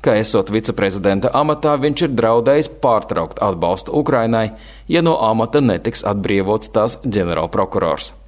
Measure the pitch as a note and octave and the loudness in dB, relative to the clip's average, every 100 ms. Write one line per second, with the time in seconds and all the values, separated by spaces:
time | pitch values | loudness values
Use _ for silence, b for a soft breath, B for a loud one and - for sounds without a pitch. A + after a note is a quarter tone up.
0 | D3 G#2+ A2 - - G#2+ A2 G2+ G2+ F#2+ | 2 2 2 0 0 -2 -2 -2 -2 0
1 | G2 G2 - C#3 D3+ D3 D#3 C#3+ D3 C#3+ | 0 0 0 0 0 0 0 0 0 0
2 | E3 A#2 A2+ A#2 A2+ C3 - - B2+ A2 | -2 2 2 4 4 2 0 -2 2 2
3 | - - E2 - G#2 F2 E2+ F#2+ - D3+ | 0 -4 -4 -2 -2 0 -2 -2 -2 -2
4 | D3 C3+ A2+ A#2 G#2+ B B B - E3+ | 0 0 2 0 -2 B B B -2 0
5 | E3 D#3+ A2 A2+ G#2+ D3 C3 E2+ - - | 2 2 0 0 0 2 2 0 -2 -4
6 | G#2 G2+ F#2+ G2 F#2+ G#2+ - A2+ A2+ - | -4 -2 0 0 2 -2 0 0 0 -2
7 | C3 G#2 F2 D#2 E2 - F#2+ G2+ F2 C#2 | -4 -2 0 -2 -2 -2 -2 0 -2 -2
8 | - - | -6 -12